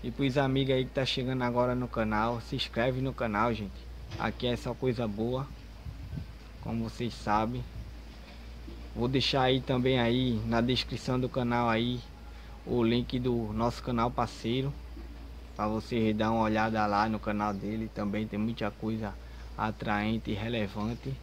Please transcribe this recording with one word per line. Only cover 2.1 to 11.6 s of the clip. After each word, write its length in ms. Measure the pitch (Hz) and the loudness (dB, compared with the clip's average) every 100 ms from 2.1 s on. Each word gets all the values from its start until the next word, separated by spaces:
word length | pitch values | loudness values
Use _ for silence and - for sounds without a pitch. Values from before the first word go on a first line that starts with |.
| 107 113 120 | 2 2 0
se 120 | - | -4
inscreve 460 | 135 - - 123 127 | -4 -2 2 2 2
no 140 | 135 | -2
canal, 400 | 127 120 104 117 | -2 0 4 2
gente. 180 | 110 101 - - - - - | 2 -4 -8 -12 -14 -10 -4
Aqui 280 | 113 107 123 | -4 0 -2
é 80 | |
só 200 | 120 131 | -2 -2
coisa 340 | 117 131 120 117 | 0 0 0 -2
boa, 400 | 101 117 127 135 - - - - - - - - - - - | 0 -2 -2 -4 -10 -14 -14 -12 -12 -8 -8 -10 -12 -16 -12
como 240 | 110 113 | -6 -4
vocês 300 | 113 - 120 | -4 -4 -6
sabem. 500 | - - 107 110 123 120 - - - - - - - - - - - - | -4 2 2 2 -2 -6 -10 -12 -12 -14 -16 -16 -14 -14 -14 -12 -12 -10
Vou 140 | 113 120 | -2 2
deixar 360 | 131 120 143 | 4 4 4
aí 180 | 131 131 | 6 4
também 360 | 131 131 127 131 | 4 2 4 6
aí 400 | 117 123 127 113 | 6 4 4 0
na 160 | 113 117 | 2 2
descrição 580 | 120 123 - 117 - 127 | 4 2 0 -4 0 0
do 80 | 127 | 0
canal 440 | 135 120 120 | 0 2 2